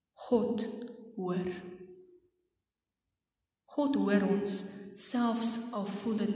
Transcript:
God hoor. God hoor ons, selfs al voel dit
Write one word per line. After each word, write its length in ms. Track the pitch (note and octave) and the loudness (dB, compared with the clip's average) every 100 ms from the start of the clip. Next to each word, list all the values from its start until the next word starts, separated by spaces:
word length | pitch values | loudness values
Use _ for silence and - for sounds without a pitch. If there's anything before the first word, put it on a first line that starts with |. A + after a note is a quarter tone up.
| _ | _
God 480 | - - A#3+ - G#3 A3+ - - - - - | -16 2 2 4 0 -4 -6 -10 -12 -12 -4
hoor. 340 | F3+ F3+ F3+ - - - - - - - _ _ _ _ _ _ _ _ _ _ _ _ _ _ _ | -2 0 -2 -4 -10 -14 -16 -18 -20 -20 _ _ _ _ _ _ _ _ _ _ _ _ _ _ _
God 280 | - C#4 | 0 2
hoor 280 | G#3 G3 G3+ | 4 6 4
ons, 400 | G3 G3+ - - - - - - | 4 4 2 0 -4 -10 -12 -6
selfs 760 | - B3 A#3 A3+ A3+ - - | -2 2 2 2 2 0 -2
al 120 | A3+ | -4
voel 380 | G3 F#3+ A#3 G3+ | -4 -2 -2 0
dit 100 | G3+ | 0